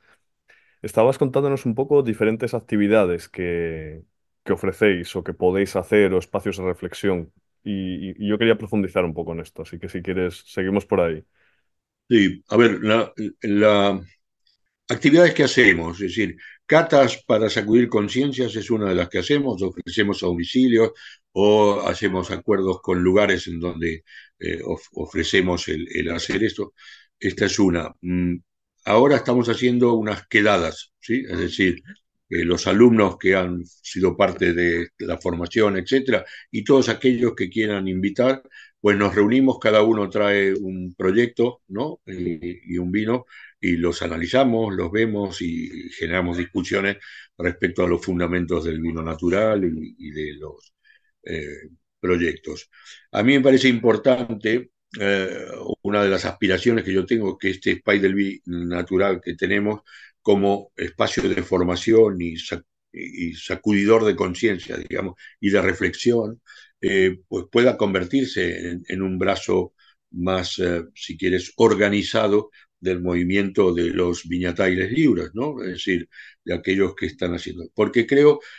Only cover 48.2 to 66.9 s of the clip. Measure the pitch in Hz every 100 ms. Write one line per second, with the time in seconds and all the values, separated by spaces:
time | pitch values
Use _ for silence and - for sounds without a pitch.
48.2 | 87 90 85 87 80 80 82 82 80 80
49.2 | 87 92 110 107 90 80 - - 78 73
50.2 | 76 73 76 71 _ _ _ _ _ _
51.2 | - 82 73 73 78 82 _ _ 92 90
52.2 | 85 - - 78 - _ - - _ 104
53.2 | 113 139 135 131 131 120 117 107 135 123
54.2 | 117 110 107 120 127 _ _ - 101 101
55.2 | 95 95 - - 98 - - 104 101 95
56.2 | 95 - 98 92 117 113 95 95 90 117
57.2 | 101 92 95 92 - - - 101 95 98
58.2 | 98 101 - 87 87 87 90 92 98 90
59.2 | 90 85 95 101 104 104 _ - - _
60.2 | - 101 98 101 - - - - 110 -
61.2 | 98 95 90 92 90 87 - 113 110 92
62.2 | 85 82 - 85 - _ _ 82 82 -
63.2 | 85 82 - 92 - 101 101 113 107 95
64.2 | 95 90 110 92 - 78 - - 98 -
65.2 | - _ 98 98 92 87 98 - 117 117
66.2 | 107 117 _ - - _ 98